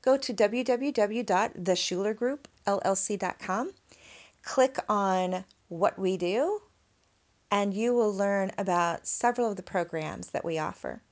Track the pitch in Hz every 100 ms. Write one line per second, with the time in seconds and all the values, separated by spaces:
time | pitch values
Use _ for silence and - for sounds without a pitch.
0 | 254 269 - 202 202 233 247 240 277 240
1 | 208 226 220 185 220 - 175 175 - 180
2 | 202 220 247 285 - _ - 202 - 190
3 | - 202 185 - - 190 320 - _ -
4 | - - - _ - - 262 269 - 208
5 | 196 185 185 180 185 _ _ 170 185 -
6 | 190 185 175 208 320 415 _ _ _ _
7 | _ _ _ _ _ 202 202 190 233 240
8 | 214 196 202 202 190 - 196 175 170 165
9 | - - 240 240 233 196 - 190 170 165
10 | 156 - - - - 160 151 - - -
11 | _